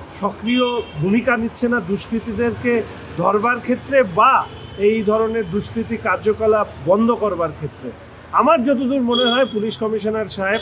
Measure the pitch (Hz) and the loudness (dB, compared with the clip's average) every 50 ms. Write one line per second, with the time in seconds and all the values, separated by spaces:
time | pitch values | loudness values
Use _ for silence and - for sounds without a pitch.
0 | - - - - 208 196 202 - 208 226 247 254 247 240 240 233 - - - 151 | -16 -14 -8 -4 -4 -4 -4 -4 -2 0 2 2 2 0 0 -2 -4 -6 -6 -2
1 | 156 190 202 240 240 262 240 233 226 226 - - 247 233 240 240 185 165 196 196 | 0 2 2 2 2 2 0 0 0 -4 -4 -2 -2 0 0 0 -2 -2 -4 -4
2 | - - 226 226 220 233 208 202 240 240 220 - - 247 240 226 202 - - - | -4 -4 -4 -6 -4 -4 -4 -2 -2 -2 -2 -2 -2 0 0 0 -2 -4 -10 -14
3 | - - - 156 175 190 196 208 202 240 247 240 - - 247 - - - 269 269 | -14 -10 -4 -2 2 2 2 2 2 2 0 0 0 -2 -2 -2 -2 2 4 4
4 | 254 190 165 202 220 262 262 208 - - - - - - - - 196 208 220 226 | 4 4 4 4 4 6 4 4 0 -2 -8 -14 -16 -14 -4 0 2 2 2 2
5 | 208 208 214 220 226 220 220 226 214 170 170 208 170 - - 226 220 - 226 208 | 2 2 2 2 2 0 -2 -2 -4 -2 -2 -4 -4 -4 -4 -4 -4 -4 -4 -4
6 | - 208 185 180 175 214 208 - 220 220 214 214 - - - - 135 151 185 208 | -2 -2 -2 0 0 0 0 2 2 2 2 2 2 -2 -6 -4 0 2 2 4
7 | 226 226 233 196 202 208 180 170 165 160 147 131 151 143 - - 131 - - - | 4 2 2 2 0 -2 0 -2 -2 -4 -4 -6 -10 -10 -10 -10 -12 -12 -12 -14
8 | - - - - - - - 175 226 285 330 311 226 277 277 233 277 240 277 277 | -18 -20 -20 -20 -8 -2 0 2 4 4 4 4 4 2 2 2 2 0 0 0
9 | 247 233 240 240 247 240 233 254 269 - - 208 202 226 208 - 226 220 220 208 | 2 2 2 2 2 2 4 2 2 0 0 -2 -2 -2 -4 -2 -4 -2 -2 -2
10 | 190 214 214 220 214 185 - 202 190 190 208 226 | -2 -2 -2 -2 -4 -4 -4 -2 -2 0 0 -2